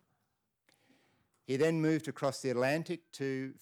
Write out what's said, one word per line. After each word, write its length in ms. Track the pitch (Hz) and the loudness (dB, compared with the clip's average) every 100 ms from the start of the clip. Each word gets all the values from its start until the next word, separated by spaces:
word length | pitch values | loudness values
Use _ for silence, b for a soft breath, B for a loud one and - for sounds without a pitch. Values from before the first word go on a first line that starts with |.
| _ _ _ _ _ _ _ _ _ _ _ _ _ _ | _ _ _ _ _ _ _ _ _ _ _ _ _ _
He 120 | - 131 | -4 2
then 240 | 160 165 | 2 4
moved 260 | 156 156 151 | 2 2 -2
across 340 | - 139 - | -2 -2 0
the 100 | 131 | 0
Atlantic 500 | 120 131 156 160 170 - | 2 2 2 -2 -8 -10
to 380 | - 135 131 135 - | -6 -4 -2 -6 -8